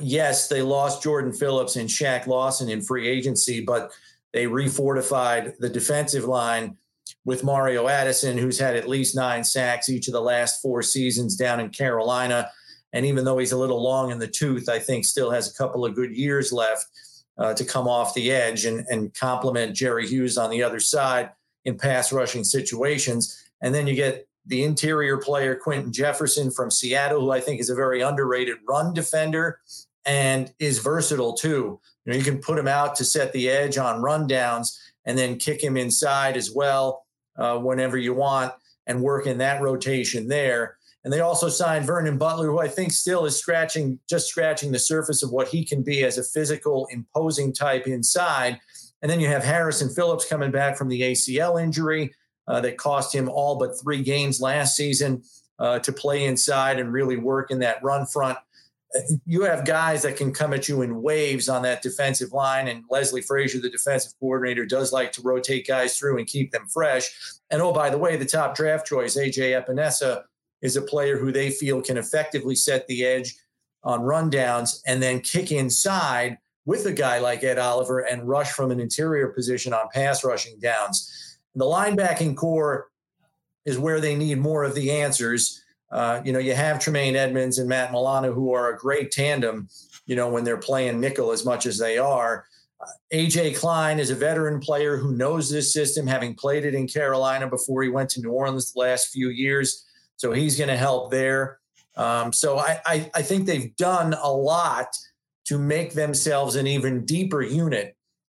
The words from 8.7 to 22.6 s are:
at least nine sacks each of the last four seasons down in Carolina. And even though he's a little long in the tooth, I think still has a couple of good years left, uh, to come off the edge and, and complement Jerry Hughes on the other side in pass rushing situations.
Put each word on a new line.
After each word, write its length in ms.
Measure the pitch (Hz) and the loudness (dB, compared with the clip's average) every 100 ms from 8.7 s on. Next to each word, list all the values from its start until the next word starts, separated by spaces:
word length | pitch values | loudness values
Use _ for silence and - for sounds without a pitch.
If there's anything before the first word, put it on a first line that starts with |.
at 140 | 120 117 | 0 0
least 260 | 135 127 | 0 0
nine 300 | 131 123 117 | 0 0 0
sacks 440 | 117 135 123 120 - | 0 0 0 0 -2
each 200 | 127 - | -4 -2
of 40 | |
the 80 | 123 | -2
last 400 | 117 120 120 - | 2 2 2 -2
four 220 | 135 120 | -2 0
seasons 540 | 110 135 127 117 117 95 | 0 0 0 0 -2 0
down 240 | 123 120 | 0 0
in 100 | 110 | -4
Carolina. 800 | - 135 117 113 123 127 120 120 - - - _ | -2 0 0 2 0 2 0 -2 -8 -20 -20 _
And 140 | 123 135 | -2 0
even 180 | 135 | 2
though 140 | 131 131 | 2 2
he's 140 | 127 | 2
a 60 | 127 | 0
little 220 | 131 117 | 0 0
long 300 | 127 131 127 | 2 2 0
in 80 | 120 | -2
the 80 | 110 | -4
tooth, 420 | - 147 127 123 | -2 0 0 0
I 120 | 113 | -2
think 240 | 113 123 | 0 -2
still 260 | 101 - 117 | 0 0 0
has 180 | 120 - | 0 -2
a 60 | |
couple 300 | - 131 127 | -4 -4 -2
of 100 | 120 | -2
good 160 | 104 127 | -2 -4
years 420 | 113 143 139 - | -2 0 0 0
left, 340 | 120 110 110 - - - - _ - | 0 0 0 -4 -12 -20 -20 _ -4
uh, 160 | 110 | -2
to 100 | 107 | -2
come 220 | 123 131 123 | -2 -2 2
off 280 | 120 113 | 2 0
the 180 | 127 120 | 0 0
edge 320 | 131 117 113 | 2 2 0
and, 220 | 117 113 113 | -2 -2 -2
and 260 | 117 104 | -2 -4
complement 640 | - 131 123 131 120 113 98 | -4 -2 0 0 0 -2 -2
Jerry 320 | 131 117 107 | 0 0 0
Hughes 300 | 131 123 117 | 0 0 0
on 120 | 113 | 0
the 120 | 117 | 0
other 180 | 120 113 | 0 0
side 500 | - 151 135 123 - - _ _ | 0 2 2 0 -2 -8 _ _
in 120 | 131 117 | -6 -2
pass 360 | 139 127 123 | 0 2 2
rushing 300 | 135 120 123 | 0 0 0
situations. 1000 | 101 139 | 0 0